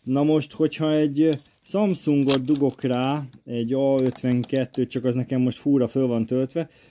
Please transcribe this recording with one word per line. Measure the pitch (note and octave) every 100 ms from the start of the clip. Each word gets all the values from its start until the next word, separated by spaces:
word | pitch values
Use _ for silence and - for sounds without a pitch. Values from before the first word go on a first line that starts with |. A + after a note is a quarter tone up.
Na | B2 C3+
most, | D3+ D#3 -
hogyha | - D#3 - D#3
egy | D3+ D3+ C#3 D#3+ D3 - _
Samsungot | - G3 G#3 E3+ - C#3+ C#3 C3+
dugok | B2+ C#3+ C#3 -
rá, | B2+ B2 C3 D3 C3 -
egy | - A#2+ A#2
A | C3 C3+ C3+
ötvenkettő, | C3 - B2+ B2 A#2+ C3+ B2 - B2
csak | C3
az | B2+
nekem | B2 B2 C3
most | B2+ -
fúra | D3 C#3 A#2
föl | C3+ C3
van | A#2 A2
töltve, | B2+ C3 E3+ D#3+ _ _